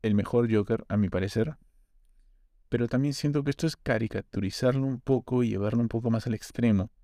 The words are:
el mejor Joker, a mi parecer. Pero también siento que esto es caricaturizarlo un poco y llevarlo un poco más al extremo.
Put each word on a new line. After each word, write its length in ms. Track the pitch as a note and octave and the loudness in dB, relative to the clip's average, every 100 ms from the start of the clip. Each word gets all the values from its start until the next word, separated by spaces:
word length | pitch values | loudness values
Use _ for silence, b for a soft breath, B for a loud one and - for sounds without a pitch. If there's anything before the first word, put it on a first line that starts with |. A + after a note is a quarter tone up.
el 140 | A2 | 2
mejor 360 | G2+ F#2+ A#2+ A#2 | 2 2 2 4
Joker, 360 | G#2+ G2+ A2+ - | 2 2 -2 0
a 80 | G#2 | 0
mi 140 | G2 | 2
parecer. 480 | F2+ F#2+ A#2 C3 D#3 _ _ _ _ _ _ _ _ _ _ _ | 0 -2 0 -2 -4 _ _ _ _ _ _ _ _ _ _ _
Pero 180 | B2 A#2+ | -2 0
también 260 | D3 C#3+ | 0 -2
siento 320 | C#3 D3 D3 | -2 -2 -2
que 60 | C#3+ | -2
esto 160 | C#3 E3 | -2 -2
es 100 | - | -4
caricaturizarlo 1080 | - A2+ A2+ - - - G2 - B2+ C3+ C3+ | -4 -2 -2 -6 -6 -4 -4 0 0 2 -2
un 140 | B2+ | -4
poco 420 | - C3 - B2+ | 0 0 0 0
y 60 | A#2+ | 0
llevarlo 320 | G2+ G2+ A#2 | 0 -2 0
un 80 | A#2 | 0
poco 220 | A#2 A#2 | -2 -2
más 160 | A2+ A#2+ | -2 -2
al 80 | |
extremo. 560 | A2 - - A#2+ G#2 G2+ _ | -6 -8 2 4 4 2 _